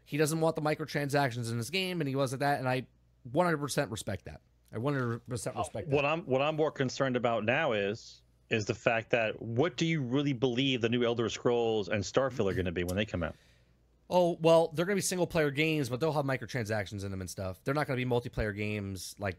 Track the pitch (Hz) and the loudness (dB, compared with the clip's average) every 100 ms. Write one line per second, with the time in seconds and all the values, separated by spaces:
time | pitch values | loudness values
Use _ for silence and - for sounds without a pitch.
0 | - 147 151 160 160 160 151 151 151 151 | -6 0 2 2 2 2 0 -2 -4 -4
1 | 143 143 139 117 117 117 117 185 185 180 | 0 2 2 0 -4 -2 -2 -2 -2 -2
2 | 139 131 135 127 143 143 131 127 - _ | -2 0 0 0 0 0 0 -2 -4 _
3 | _ _ 123 135 175 156 143 - 104 107 | _ _ -4 2 2 2 0 -2 -2 -4
4 | - 98 - 76 _ _ _ 110 127 143 | -6 -6 -8 -16 _ _ _ -6 -2 0
5 | 120 117 - 123 - - 175 113 104 143 | 0 -4 -6 -8 -6 -6 -6 -6 0 2
6 | 139 165 147 131 147 156 156 - 131 - | 2 -2 0 0 2 2 0 2 -2 0
7 | 135 123 117 117 107 135 160 107 101 117 | 0 2 2 0 2 2 2 2 0 -2
8 | - - _ _ - 113 104 117 - 113 | -8 -20 _ _ -2 0 0 2 2 2
9 | 110 120 110 - 110 117 165 - 165 165 | 2 0 2 -2 -4 2 2 2 0 0
10 | 123 135 147 127 131 117 135 127 113 123 | 0 0 0 0 0 2 0 2 2 2
11 | 117 120 113 - 127 120 113 110 98 107 | 2 2 0 0 0 2 2 0 0 -2
12 | 95 - 131 127 98 90 90 87 87 92 | 0 0 0 0 0 0 -2 -2 -2 -2
13 | 107 87 80 - _ _ _ _ _ _ | -2 -2 -4 -6 _ _ _ _ _ _
14 | - 180 175 175 160 165 165 151 175 202 | -2 2 2 4 6 6 6 0 0 0
15 | - 185 170 170 147 135 160 156 123 123 | 0 0 0 2 2 2 2 2 0 -2
16 | 160 151 139 131 110 131 104 110 95 104 | 0 0 0 -2 -4 -4 -2 -2 -4 -6
17 | 98 95 92 - 95 92 - 143 143 127 | -6 -6 -8 -6 -8 -6 -4 -2 0 -2
18 | 127 120 123 - 110 101 104 107 98 95 | 0 0 -2 -4 -2 -2 -4 -4 -4 -8
19 | - - 101 | -10 -6 -6